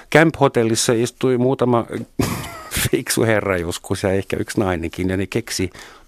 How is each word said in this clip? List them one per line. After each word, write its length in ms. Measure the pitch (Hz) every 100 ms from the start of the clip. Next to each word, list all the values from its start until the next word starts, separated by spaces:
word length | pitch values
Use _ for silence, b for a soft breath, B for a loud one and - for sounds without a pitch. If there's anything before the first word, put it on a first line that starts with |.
| B
Camp 220 | 151 160 -
Hotellissa 540 | 139 120 113 113 -
istui 440 | 117 120 - 131 123
muutama 480 | 127 135 123 120 - - - - -
<laughs> 600 | - - 659 640 - -
fiksu 320 | - 131 -
herra 340 | 113 107 95 90
joskus 460 | 85 - - 98
ja 80 | 98
ehkä 240 | 98 - -
yksi 220 | - -
nainenkin, 500 | 95 87 82 - 90
ja 80 | 95
ne 100 | 95
keksi 420 | 120 - - 95 B B B